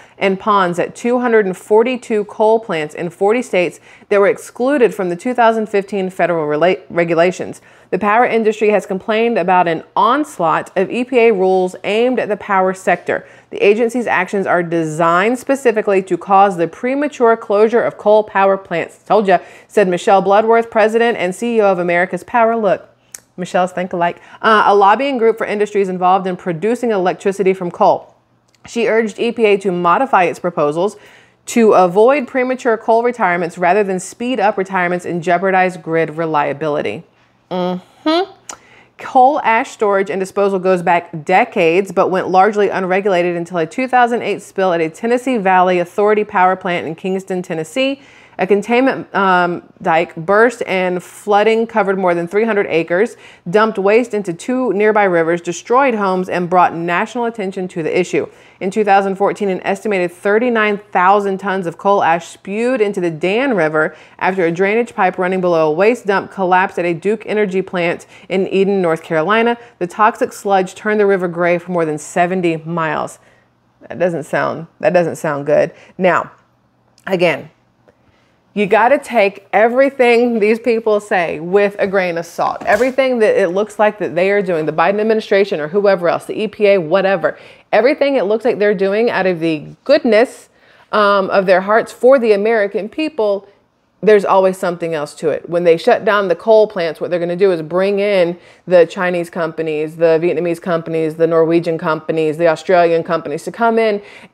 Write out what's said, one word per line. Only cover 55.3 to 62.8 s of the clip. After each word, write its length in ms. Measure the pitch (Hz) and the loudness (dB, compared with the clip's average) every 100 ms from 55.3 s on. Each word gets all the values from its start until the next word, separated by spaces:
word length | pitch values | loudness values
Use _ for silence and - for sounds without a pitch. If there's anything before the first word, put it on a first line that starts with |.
| 170 | -2
destroyed 540 | 175 170 - 247 277 | -4 -8 0 2 2
homes, 340 | 220 196 185 185 | 0 -2 -2 -2
and 220 | 175 175 | -4 0
brought 240 | 180 170 | 2 2
national 520 | 165 170 175 220 247 233 | 0 -4 -2 -4 -4 -6
attention 420 | 226 190 190 185 | -4 -8 -6 -8
to 160 | 175 | -6
the 120 | 151 180 | -2 -2
issue. 300 | 180 151 - - - _ | -2 -2 -4 -10 -20 _
In 140 | 185 | -4
two 100 | 220 | -2
thousand 320 | 208 196 196 | 2 2 2
fourteen, 360 | 190 196 175 202 | -2 -2 -2 -4
an 100 | 185 | -4
estimated 480 | - 190 220 190 175 | -4 -4 -4 -2 -2
thirty-nine 680 | - 202 214 247 226 208 202 - | -4 0 0 2 0 0 -2 -4
thousand 480 | 190 180 208 202 190 | 2 4 4 0 -4
tons 260 | 196 190 | -4 -4
of 140 | 170 - | -6 -4
coal 240 | 196 202 | 0 2
ash 240 | 139 175 - | 2 0 -4
spewed 540 | - - 208 240 254 | -18 -10 -4 -2 0